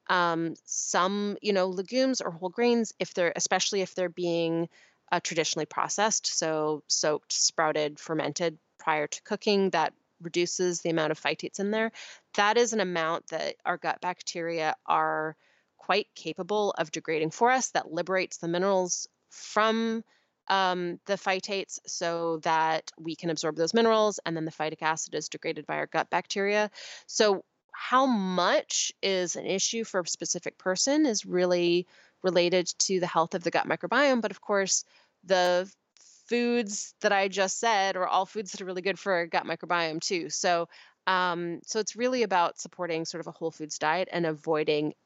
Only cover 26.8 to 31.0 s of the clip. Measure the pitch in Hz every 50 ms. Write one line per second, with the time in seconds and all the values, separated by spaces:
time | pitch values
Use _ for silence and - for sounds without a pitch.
26.8 | - - - - - - - - 220 208 196 180 - _ _ _ _ _ - -
27.8 | - - 240 262 269 262 240 202 190 190 185 180 175 196 262 311 - - - -
28.8 | - - - - - 196 190 185 180 165 - - 90 - 180 196 - - - 233
29.8 | 226 - - 190 170 - - - 165 - - 175 - - - _ - 190 185 185
30.8 | - 269 277 302